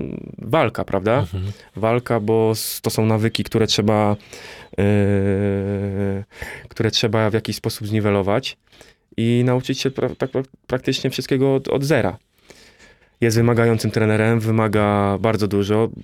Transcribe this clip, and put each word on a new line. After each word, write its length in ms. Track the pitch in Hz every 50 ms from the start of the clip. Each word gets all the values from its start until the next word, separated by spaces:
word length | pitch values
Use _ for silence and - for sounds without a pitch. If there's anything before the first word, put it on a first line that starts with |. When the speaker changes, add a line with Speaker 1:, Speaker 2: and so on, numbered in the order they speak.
| - - - 50 - - -
Speaker 1:
walka, 460 | - - - 131 165 143 110 - - 98
prawda? 340 | - - 98 92 107 117 139
Speaker 2:
Mhm. 240 | 101 85 - 92 92 101 104 - - - -
Speaker 1:
Walka, 440 | 95 104 113 117 123 120 - 117 113
bo 300 | 104 107 113 113 110 110
s-, 300 | 113 110 - - - -
to 80 | - 113
są 160 | - - 110
nawyki, 380 | 110 110 107 107 113 - - 104
które 240 | - - 113 110
trzeba, 480 | 104 - - 104 107 107 104 107 101 104 104 - - - - - - - - - - -
e, 1500 | - 101 101 104 104 101 98 101 98 98 101 98 98 101 101 98 98 95 98 101 98 101 101 98 98 101 98 98 98 101 - - - - - - - - -
które 220 | - - 110 110
trzeba 380 | - - - 113 107 113 110 107
w 40 | 98
jakiś 220 | 110 - - 101
sposób 320 | - - 113 - - 110
zniwelować 720 | 101 107 110 104 104 101 101 95 98 101 127 135 - - - _ _ - - - - _ _ _ _ -
i 240 | - 113 117 120 120 123
nauczyć 340 | 127 123 127 123 - 135 -
się 100 | - 131
pra-, 260 | 131 - 131 127 -
tak 160 | - 135 135
pra-, 140 | - 127 135 - - _ _
praktycznie 420 | - 123 131 - 147 131 - - 135
wszystkiego 460 | - - 135 - 139 131 135 135 135
od, 120 | 135 135
od 160 | - - 135 139
zera. 340 | 139 160 123 104 95 - - _ _ _ _ _ - - - - - _ _ - - _ _ _ _ _ _
Jest 160 | 120 117 110
wymagającym 540 | 117 117 120 120 113 117 117 113 107 - 110
trenerem, 480 | - 113 107 107 107 107 107 113 117 117
wymaga 760 | 107 113 110 113 110 110 101 107 104 104 104 101 101 101 101 95
bardzo 280 | 98 113 110 95 107
dużo. 420 | 98 98 101 101 98 104 107 113 113 - -